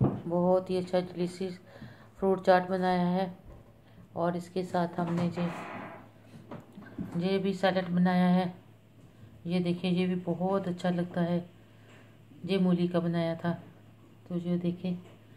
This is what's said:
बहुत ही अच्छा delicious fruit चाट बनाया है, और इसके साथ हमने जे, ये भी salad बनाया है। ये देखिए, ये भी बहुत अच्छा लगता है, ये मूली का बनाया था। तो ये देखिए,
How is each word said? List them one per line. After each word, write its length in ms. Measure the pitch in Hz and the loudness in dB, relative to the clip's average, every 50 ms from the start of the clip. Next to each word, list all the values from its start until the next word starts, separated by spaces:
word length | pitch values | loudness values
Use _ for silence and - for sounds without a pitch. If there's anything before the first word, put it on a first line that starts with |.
बहुत 680 | 135 135 - - - 165 170 175 175 180 185 185 185 185 | 0 0 0 -2 -4 -2 0 2 4 4 4 2 2 0
ही 80 | 185 | -2
अच्छा 220 | 180 180 180 - 180 | -2 -2 0 0 0
delicious 580 | 175 175 - 170 180 175 180 - 190 185 180 - - - - - - - - - - - - - | 0 -2 -4 -4 -4 -4 -4 -6 -6 -8 -8 -10 -16 -20 -20 -18 -18 -18 -18 -20 -20 -18 -6 0
fruit 260 | 190 196 190 185 185 | 2 2 2 4 6
चाट 240 | 196 180 180 180 180 | 6 6 6 4 2
बनाया 360 | 190 185 180 185 180 180 180 | -2 0 2 2 2 2 2
है, 180 | 175 180 185 190 185 180 - - - - - - - - - - - - - - - - | 2 2 0 0 -2 -6 -12 -18 -20 -20 -20 -20 -20 -20 -20 -20 -20 -20 -20 -20 -12 -6
और 220 | - 170 175 175 | -2 -2 -2 -2
इसके 260 | 175 175 - - 185 185 | -4 -6 -6 -6 -6 -4
साथ 340 | 185 - 180 170 170 - - | -2 -2 -2 -2 -2 -2 -4
हमने 300 | 175 170 170 175 175 175 | -4 -2 0 0 0 -2
जे, 160 | 170 175 175 175 170 - - - - - - - - - - - - - - - - - - - - - - - - - - - - - - - - 175 | -2 -2 -4 -4 -4 -6 -10 -12 -12 -12 -12 -14 -14 -16 -20 -20 -20 -20 -20 -20 -20 -20 -18 -16 -18 -18 -18 -18 -20 -20 -20 -14 -10 -10 -8 -6 -4 -2
ये 160 | 170 190 196 190 | 0 0 0 0
भी 140 | 180 196 190 | 0 0 0
salad 340 | 180 - 190 180 190 185 175 | 2 2 2 2 2 0 0
बनाया 360 | 175 175 180 185 180 180 180 180 | 2 4 4 4 4 4 6 6
है। 240 | 180 185 185 180 - - - - - - - - - - - - - - - - - - - | 6 4 4 2 -4 -10 -18 -20 -20 -20 -20 -20 -20 -20 -20 -20 -20 -20 -20 -20 -18 -12 -6
ये 120 | 170 175 185 | -2 0 0
देखिए, 300 | 175 175 175 175 - 185 | 2 0 0 0 0 0
ये 160 | 175 180 185 | 2 2 2
भी 80 | 180 180 180 - | 0 0 -2 -2
बहुत 440 | 175 165 165 180 190 196 196 190 | -4 -2 0 0 0 0 0 0
अच्छा 220 | 180 175 - - 180 | -2 -4 -2 -2 0
लगता 300 | 180 175 175 175 - 180 170 | 0 0 -2 -2 0 0 0
है, 160 | 170 175 170 175 - - - - - - - - - - - - - - - - - - - - | 2 0 -2 -2 -6 -14 -20 -20 -20 -20 -20 -20 -20 -20 -20 -20 -20 -20 -20 -20 -20 -18 -10 -4
ये 120 | 170 196 190 | 0 2 4
मूली 280 | 180 180 180 170 175 | 4 4 4 4 2
का 120 | 175 175 170 | 2 2 0
बनाया 340 | 175 170 170 170 165 165 165 | 0 2 0 0 0 0 -2
था। 160 | 165 - 170 165 - - - - - - - - - - - - - - - | -2 -2 -4 -4 -4 -8 -16 -20 -20 -20 -20 -20 -20 -20 -20 -20 -20 -12 -8
तो 80 | 180 170 | -6 -4
ये 180 | 170 175 175 175 | -2 -2 -2 0
देखिए, 380 | 175 175 170 - - 180 180 180 - - - - - - - | 0 -2 -4 -2 -4 -6 -6 -6 -8 -16 -20 -20 -20 -20 -20